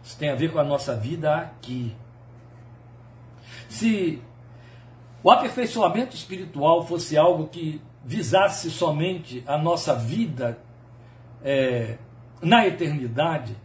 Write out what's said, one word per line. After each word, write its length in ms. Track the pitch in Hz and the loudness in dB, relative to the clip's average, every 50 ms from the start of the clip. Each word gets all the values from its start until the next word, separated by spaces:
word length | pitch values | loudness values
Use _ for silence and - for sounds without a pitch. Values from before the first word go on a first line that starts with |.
| - | -20
Isso 120 | - - | -20 -10
tem 120 | - 151 147 | -4 -4 -2
a 80 | 135 | 0
ver 160 | 123 156 160 | 0 -2 0
com 80 | 160 156 | 2 0
a 40 | 143 | 2
nossa 300 | 143 143 135 - 143 123 | 2 0 -2 -2 -4 -4
vida 400 | 110 107 131 170 160 156 151 151 | -4 -4 -6 -6 -2 0 0 0
aqui. 580 | 160 175 - - - - 120 127 127 120 113 - - - - - - - - - - - - - - - - - - - - - - - - - - - - - - - - - - - - | 0 -2 -8 -14 -18 -12 -10 -8 -6 -6 -8 -10 -12 -20 -20 -20 -20 -20 -20 -20 -20 -20 -20 -20 -20 -20 -20 -20 -20 -20 -20 -20 -20 -20 -20 -20 -20 -20 -20 -20 -20 -20 -20 -20 -20 -18 -14
Se 540 | - - 214 226 220 196 185 165 - 123 - - - - - - - - - - - - - - - - - - - - - | -6 0 2 2 2 2 0 -2 -2 -4 -12 -20 -20 -20 -20 -20 -20 -20 -20 -20 -20 -20 -20 -20 -20 -20 -20 -20 -20 2 6
o 60 | 185 | 6
aperfeiçoamento 840 | 277 269 277 233 - 254 240 - - 233 202 170 170 214 262 254 - | 6 6 4 -2 -2 -2 -4 -2 2 2 2 2 2 0 -2 -4 -8
espiritual 720 | - - - 190 180 185 160 - 143 143 160 170 170 165 | -16 -12 -12 -12 -12 -12 -10 -4 0 4 4 4 4 2
fosse 300 | - 175 165 - - 156 | -2 -6 -6 -4 2 4
algo 320 | 151 160 180 170 156 156 - | 6 6 6 4 2 -2 -6
que 320 | - 175 165 156 151 151 - - - - - | -8 -8 -8 -6 -8 -8 -14 -18 -20 -18 -12
visasse 680 | 120 - 220 175 113 180 190 294 294 - - - 165 | -6 -6 -4 -2 2 4 4 4 4 2 -2 -6 -6
somente 720 | 160 - 180 156 147 147 165 185 185 170 - - 123 123 123 | -2 0 0 0 0 0 -2 -2 -4 -6 -10 -12 -12 -12 -4
a 140 | 143 143 151 | -4 -2 0
nossa 340 | 156 165 175 165 - 156 | 2 0 0 0 0 0
vida, 640 | 135 117 113 113 156 220 233 165 127 127 123 117 117 - - - - - - - - - - - - - - - - - | 0 0 0 -2 -2 -2 -2 -2 -4 -4 -4 -4 -6 -6 -16 -20 -20 -20 -20 -20 -20 -20 -20 -20 -20 -20 -20 -20 -20 -8
é, 540 | - 139 139 135 131 127 123 120 113 110 113 - - - - - - - - - | -4 0 2 2 2 2 0 -2 -2 -4 -8 -12 -14 -20 -20 -20 -20 -20 -16 -4
na 240 | 170 165 226 233 208 | 2 6 6 6 6
eternidade 920 | 185 160 - 175 151 151 143 127 117 110 135 156 165 160 143 120 110 107 - | 4 0 -2 -4 -4 -2 -4 -4 -4 -2 -2 0 0 -2 -4 -6 -8 -12 -14